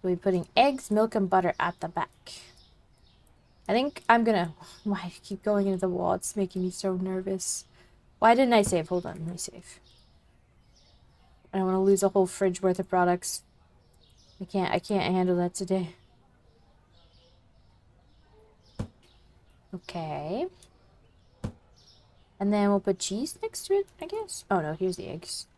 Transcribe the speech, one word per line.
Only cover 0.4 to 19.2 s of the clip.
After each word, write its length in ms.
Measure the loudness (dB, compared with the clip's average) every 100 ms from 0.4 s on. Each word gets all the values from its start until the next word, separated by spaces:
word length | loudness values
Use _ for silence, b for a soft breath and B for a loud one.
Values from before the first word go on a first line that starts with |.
| 0 4
eggs, 340 | 4 2 -2
milk, 240 | 2 2
and 140 | 2 2
butter 260 | 2 2 0
at 220 | -4 -4
the 80 | -8
back. 440 | -6 -6 _ -20 -20 -20 -20 -20 _ _ _ _ _ _ _ _ _ -2
I 40 |
think 300 | 0 0 -6 2
I'm 160 | 4
gonna, 300 | 4 2 0 -6 -20
<sighs> 160 | -12
why 160 | -4 -4
I 80 | -6 -12
keep 200 | -12 -6
going 240 | -2 0 0
into 140 | 0
the 80 | -2
wall? 260 | -2 0
It's 220 | -2 -2 -4
making 260 | -4 -2
me 80 | -4
so 240 | -4 -4
nervous. 720 | -2 -2 -4 -4 -6 -4 -8 -10 b b b _ _
Why 160 | 4
didn't 200 | 6 6
I 80 | 6
save? 260 | 4 0 0
Hold 180 | -4 -4
on, 120 | -10
let 80 | -10
me 40 | -8
save. 440 | -10 -12 -20 -20 _ _ _ _ _ _ _ _ _ _ _ _ -20 _ _ _ _
I 60 | -2
don't 80 | 0
wanna 160 | 2
lose 200 | 6 6
a 80 | 4
whole 160 | 4 2
fridge 360 | 2 -2 2
worth 160 | 0 0
of 100 | 0
products. 540 | 2 2 2 -2 -10 -12 _ _ _ _ _ _ _ _ -16
I 40 |
can't, 280 | -6 -2 0
I 60 | 0
can't 360 | 0 0 2
handle 220 | 2 2 2
that 180 | 0
today. 360 | -4 -2 -2 -2 -10 _ _ _ _ _ _ _ _ _ -20 -20 _ _ _ _ _ _ _ _ _ _ _ _ -20 -20 _ _ -14 -14 _ _ _